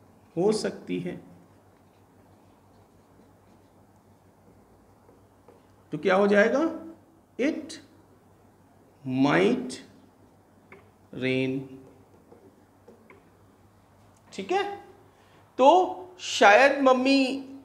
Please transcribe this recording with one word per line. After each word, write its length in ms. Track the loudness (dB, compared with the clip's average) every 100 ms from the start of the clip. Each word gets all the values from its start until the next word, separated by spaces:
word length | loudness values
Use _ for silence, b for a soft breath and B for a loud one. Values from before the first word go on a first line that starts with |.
| _ _ _ -2
हो 160 | 0
सकती 480 | 0 -4 -8 -8 -8
है, 160 | -8 -12 -16 -20 -20 _ _ _ _ _ _ _ _ _ _ _ _ _ _ _ _ _ _ _ _ _ _ _ _ _ _ _ _ _ _ -20 _ _ _ _ -20 -20 _ _ -20 -20 _ _ _
तो 60 | -6
क्या 160 | 0
हो 120 | 0 2
जाएगा? 340 | 2 2 0 -2 -6 -14 -20 _ _ _ -6
It 280 | -6 -6 -12 -18 -20 -20 _ _ _ _ _ _ _ _ _ _ -6
might 600 | 0 2 4 2 0 -6 -12 -18 -20 -20 _ -20 _ _ _ _ -20 -20 _ _
rain। 460 | -8 -4 -2 -2 -6 -10 -18 -20 -20 _ -20 _ -20 -20 _ _ _ -20 -20 -20 -20 _ _ _ _ _ _ _ _ _ _ _
ठीक 200 | -14 -6
है, 300 | -4 -4 -10 -16 -20 -20 b b b b 2
तो 400 | 4 6 2 -6 -16 -16
शायद 640 | -10 4 6 8 6 4
मम्मी 640 | 2 2 2 2 0 -4 -12 -20